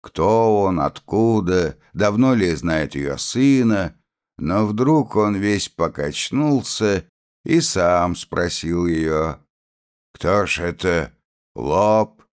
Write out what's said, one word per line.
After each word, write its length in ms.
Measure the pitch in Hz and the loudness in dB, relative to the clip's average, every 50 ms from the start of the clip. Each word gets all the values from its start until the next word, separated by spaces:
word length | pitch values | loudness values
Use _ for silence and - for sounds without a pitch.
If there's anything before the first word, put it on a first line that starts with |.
кто 600 | - - _ - - 98 110 113 113 113 107 104 | -20 -12 _ 0 0 2 4 4 4 4 2 2
он, 180 | 101 95 92 80 | 2 0 0 0
откуда, 960 | 69 71 - - _ - - 104 113 117 113 107 98 87 92 92 87 76 71 _ _ _ - | -2 -2 -4 -8 _ -4 0 0 2 2 2 2 0 0 0 0 0 -2 -6 _ _ _ -4
давно 400 | - 104 104 104 110 131 131 127 | -2 0 0 2 2 2 4 4
ли 200 | 113 95 87 82 | 2 2 0 0
знает 400 | 73 85 87 80 78 76 69 - | -2 -2 -2 -2 -2 -2 -4 -4
её 220 | 69 69 69 69 | -6 -6 -6 -6
сына, 800 | 71 - - - 120 135 139 135 131 123 113 107 98 92 82 - _ _ _ _ _ _ _ _ | -6 -6 -6 -2 2 4 4 4 4 4 2 2 0 -2 -4 -8 _ _ _ _ _ _ _ _
но 280 | - - 76 92 104 110 | -8 -6 -2 0 0 0
вдруг 500 | 104 107 107 127 143 156 156 131 110 - | 0 0 0 2 2 4 2 2 0 0
он 200 | 107 104 104 101 | 0 2 2 0
весь 340 | 95 98 104 104 98 - - | 0 0 0 0 0 -2 -6
покачнулся 1400 | _ - 85 82 - - 73 73 71 - - - - 131 151 151 143 127 110 - - - 113 104 101 92 - _ _ _ _ _ _ _ _ | _ -4 -4 -4 -2 -4 -6 -6 -4 -6 -8 -4 -2 0 2 2 0 0 0 -4 -4 -2 0 0 0 -2 -4 _ _ _ _ _ _ _ _
и 180 | - 147 170 | 0 0 2
сам 540 | - - - 95 87 87 90 87 87 90 87 | 2 0 0 0 2 2 2 2 2 0 -2
спросил 720 | - - _ - 82 87 87 - - - 82 85 87 87 | -6 -8 _ -4 -4 -4 -2 -4 -6 -6 -4 -2 -2 0
её: 520 | 85 82 80 80 80 78 78 80 80 76 - _ _ _ _ _ _ _ _ _ _ _ _ _ _ _ | 0 0 0 -2 0 0 -2 -2 -4 -6 -10 _ _ _ _ _ _ _ _ _ _ _ _ _ _ _
"Кто 320 | - - - 98 104 98 | -4 -2 0 0 0 0
ж 140 | 85 - - | -2 -4 -4
это 540 | 85 87 85 - - 92 85 82 73 65 _ _ _ _ _ _ _ _ _ | -4 -6 -6 -2 -2 0 0 0 -2 -4 _ _ _ _ _ _ _ _ _
лоб 680 | 58 60 69 76 90 104 107 107 110 107 107 _ _ _ _ | -8 -4 -2 0 2 2 4 4 2 0 -2 _ _ _ _